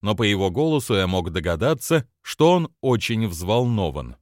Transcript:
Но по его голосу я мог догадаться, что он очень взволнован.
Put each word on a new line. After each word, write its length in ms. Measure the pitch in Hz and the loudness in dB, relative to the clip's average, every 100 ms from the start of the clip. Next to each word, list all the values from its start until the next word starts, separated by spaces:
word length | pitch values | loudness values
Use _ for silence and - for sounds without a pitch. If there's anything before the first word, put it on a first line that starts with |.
Но 120 | 101 104 | -2 0
по 80 | |
его 260 | 107 101 95 | 2 2 0
голосу 460 | 90 160 151 120 107 | 0 0 0 0 0
я 100 | 92 | 2
мог 240 | 92 85 | 0 -2
догадаться, 760 | 85 82 82 117 156 - 165 123 _ | -4 -2 -2 0 -2 0 -2 -2 _
что 300 | - - 156 | -16 2 4
он 160 | 180 165 _ | 4 0 _
очень 460 | 135 120 - 113 110 | 0 0 0 -2 -2
взволнован. 880 | 82 87 113 123 113 90 71 62 - | -4 -2 0 2 0 -2 -4 -10 -14